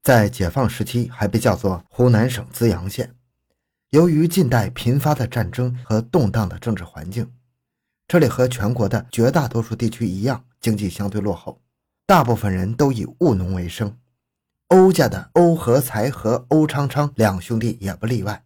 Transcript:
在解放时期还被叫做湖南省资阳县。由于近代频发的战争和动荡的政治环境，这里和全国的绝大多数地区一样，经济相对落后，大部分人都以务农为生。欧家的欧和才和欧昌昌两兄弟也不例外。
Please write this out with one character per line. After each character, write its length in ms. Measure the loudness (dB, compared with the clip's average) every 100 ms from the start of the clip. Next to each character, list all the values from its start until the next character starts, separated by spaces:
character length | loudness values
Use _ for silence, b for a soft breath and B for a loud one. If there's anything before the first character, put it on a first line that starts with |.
在 240 | 4 4 4
解 220 | 0 -2
放 200 | 0 -2
时 140 | -2
期 240 | -4 -4 -4
还 220 | -4 -2
被 100 | 0
叫 160 | 0 0
做 260 | -2 -4 -10
湖 200 | 0 4
南 200 | 4 2
省 160 | -2 -10
资 160 | -2 0
阳 220 | 0 -4
县。 260 | -8 -10 _ _ _ _ _ _ _ _
由 180 | 4 4
于 180 | 4 2
近 220 | 2 2
代 200 | 2 -2
频 280 | -4 0 0
发 160 | 0 -2
的 100 | -2
战 240 | -4 -4
争 240 | -4 -4 -4 -2
和 160 | -4
动 280 | 0 0 0
荡 200 | 0 -4
的 100 | -4
政 160 | -6 -6
治 80 |
环 260 | -8 -16 -12
境， 220 | -8 -8 -12 _ _ _ _ _ _ _
这 100 | 2
里 80 | 2
和 220 | 2 -2
全 240 | 0 -2
国 160 | 0 0
的 180 | -2 -4
绝 180 | 0 2
大 160 | 2 -2
多 160 | -4
数 100 | -6
地 160 | -4 -4
区 160 | -4 -6
一 180 | -2
样， 200 | -4 -4 _ _
经 160 | -4 -2
济 140 | -2
相 200 | -4 -6
对 120 | -4
落 120 | -4
后， 280 | -6 -10 -18 _ _ _ _ 2
大 160 | 4
部 140 | 4 0
分 180 | 0
人 200 | -2 -4
都 180 | 0 0
以 160 | 0 -8 0
务 120 | 0
农 200 | 2 -2
为 160 | -4 -6
生。 280 | -6 -8 -8 _ _ _ _ _ _ _
欧 240 | 6 6
家 160 | 6 0
的 220 | -2 -2 2
欧 200 | 4 2
和 240 | 2 0
才 320 | 0 -4 -4
和 340 | -4 -2 -4 0
欧 180 | 0 2
昌 220 | 0 -4
昌 240 | -2 -4 0
两 240 | 0 0
兄 160 | -4 -4
弟 200 | -4 -4
也 160 | -8 -6
不 100 | -4
例 180 | -4
外。 200 | -4 -10